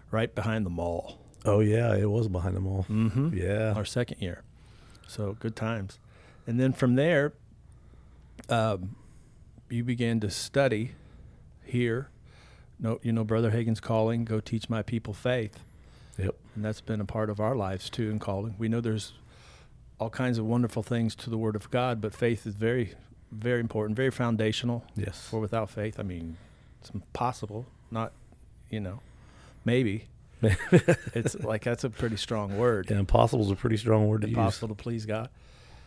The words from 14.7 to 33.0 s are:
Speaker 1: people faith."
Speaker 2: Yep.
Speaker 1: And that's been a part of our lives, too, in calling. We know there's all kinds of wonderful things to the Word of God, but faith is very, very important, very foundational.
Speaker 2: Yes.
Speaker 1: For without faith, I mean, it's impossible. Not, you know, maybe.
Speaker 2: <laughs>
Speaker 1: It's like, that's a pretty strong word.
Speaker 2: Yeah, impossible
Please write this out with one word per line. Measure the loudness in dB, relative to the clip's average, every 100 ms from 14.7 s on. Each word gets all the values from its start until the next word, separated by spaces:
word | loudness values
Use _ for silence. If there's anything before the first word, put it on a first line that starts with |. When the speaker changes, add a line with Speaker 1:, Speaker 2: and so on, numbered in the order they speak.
| -4
Speaker 1:
people | -2 -4 -4
faith." | -4 0 0 -2 -8 -20 -20 -20 -20 -16 -6
Speaker 2:
Yep. | -4 -4 -10
Speaker 1:
And | -6
that's | -4 -4
been | -4 -4
a |
part | -2 -2 -2
of | 0
our | 0
lives, | 0 -2 -4 -8
too, | -4 -2
in | -2
calling. | -2 -4 -4 -4
We | -2
know | 0
there's | 0 -2 -4 -14 -20 -20 -20 -20 -20 -20 -18 -8
all | -6
kinds | -2 0 0
of | 2
wonderful | 2 2 0
things | -2 0 0 -2
to | -6
the | -2
Word | 0 -2
of | -2
God, | 0 0 0
but | -4
faith | 0 0 0 -4
is |
very, | -2 0 0 -2 -6 -20 -20 -16
very | -6 0 0
important, | 0 -2 -2 2
very | 0
foundational. | 2 0 2 2 0 -2 -4 -6
Speaker 2:
Yes. | -6 -6 -8 -6
Speaker 1:
For | -4
without | -2 -2 -4
faith, | -4 -6 -4
I |
mean, | -6 -6 -8 -12 -16 -20 -20 -20
it's | -12
impossible. | -12 -10 -4 -2 -2 -8 -10 -12 -18 -8
Not, | -6 -6 -8 -20 -20 -20 -20 -10
you | -8
know, | -6 -10 -16 -20 -20 -20 -20 -6
maybe. | 0 2 2 -2 -8 -20 -20 2
Speaker 2:
<laughs> | 2 4 6 6 6 2 0
Speaker 1:
It's | -2 -2 -4
like, | -2 -2
that's | -2 -2
a | -4
pretty | -2 -2 -2
strong | -4 -2 -2 2
word. | 2 2 0
Speaker 2:
Yeah, |
impossible | 0